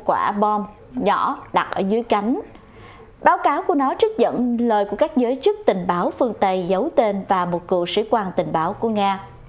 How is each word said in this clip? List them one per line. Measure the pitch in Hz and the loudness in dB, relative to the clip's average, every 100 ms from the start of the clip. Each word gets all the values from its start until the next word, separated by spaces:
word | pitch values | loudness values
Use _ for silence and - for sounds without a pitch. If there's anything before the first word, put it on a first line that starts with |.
| - | 0
quả | 127 107 | 0 0
bom | 208 208 214 196 - - | 0 0 0 -6 -12 -12
nhỏ | 254 185 180 180 - - | -4 0 0 0 -4 -4
đặt | 180 - | -2 -2
ở | - | -2
dưới | 190 226 | -2 0
cánh. | 226 208 208 359 - - - - - - - - | 0 0 0 -2 -6 -16 -20 -20 -20 -20 -20 -2
Báo | 302 349 | 2 2
cáo | 320 294 | 2 0
của | 262 277 | 0 2
nó | 269 349 | 0 0
trích | - 220 | 0 2
dẫn | 208 - 247 233 | 0 0 -2 0
lời | 240 208 202 | 2 2 2
của | 202 | 0
các | 311 254 | 0 2
giới | 233 262 | 0 2
chức | 403 415 - | 0 0 0
tình | 190 180 | 0 0
báo | 175 240 - | 0 0 0
phương | 254 254 | -2 0
Tây | 196 190 180 | 0 0 0
giấu | 185 285 - | 0 0 2
tên | 220 202 190 | 2 0 0
và | 190 175 | 0 0
một | 170 170 | -2 0
cựu | 180 175 | -2 0
sĩ | 208 214 | -2 0
quan | 233 185 185 | 0 0 -4
tình | 156 | -2
báo | 165 165 | 0 -2
của | 202 226 | -2 -2
Nga. | 208 196 190 - - | 0 0 -2 -10 -20